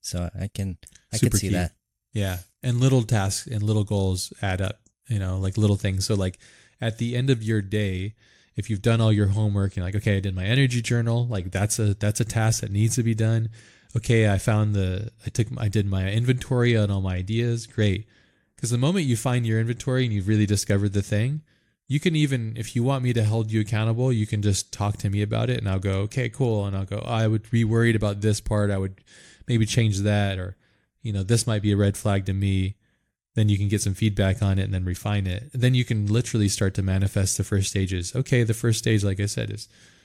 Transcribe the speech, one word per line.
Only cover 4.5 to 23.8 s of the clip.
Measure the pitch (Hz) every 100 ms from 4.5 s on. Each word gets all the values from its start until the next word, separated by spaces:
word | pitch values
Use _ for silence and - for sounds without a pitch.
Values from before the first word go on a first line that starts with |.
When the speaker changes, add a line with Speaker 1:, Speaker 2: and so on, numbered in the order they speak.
| 92
Speaker 2:
up, | 95 - _ _ -
you | 104
know, | 92 95
like, | 95 101
little | 104 101
things. | 104 95 -
So, |
like, | 104 92 - - - _ -
at | 117 110
the | 120 123
end | 135
of | 123
your | 110 110
day, | 98 107 101 92 101 - _ _ _ -
if | 104
you've | 101
done | 117 113
all | 110
your | 104 98
homework | 101 107 101 98 -
and, | 90
like, | 101
"Okay, | 110 98
I |
did | 98 92
my | 95
energy | 127 135 123
journal," | 113 120 117 117 120
like, | 104 90
that's | 92 104 -
a, | 107 98
that's | 104 -
a | 110
task | 117 110 113
that | 107
needs | 101 110 127
to |
be | 117 110
done. | 110 113 113 - - _ _ 113
"Okay, | - 117 107
I | 95
found | - 107 107 101
the, | 92 92 110 _ -
I |
took, | - 107 117
I | 107
did | 107 98
my | 95 95
inventory | 107 120 127 - 123 120 113
on | 104
all | 98
my | 95 92
ideas." | 92 113 120 117 -
Great. | - 104 95 - _ _ _ _ -
'Cause | 113
the | 120
moment | 135 196 143
you | 117
find | 135 123 113
your | 110
inventory | 113 120 - 127 127
and |
you've | 104 95
really | 107 101
discovered | 104 - 101 101
the | 101
thing, | - 104 120 151 - _ _ _ -
you | 143
can | 180 156
even, | 147 131 110 113
if | 110 120
you |
want | 120 139
me | 123
to | 117
hold | 107 113 110
you | 110
accountable, | 104 107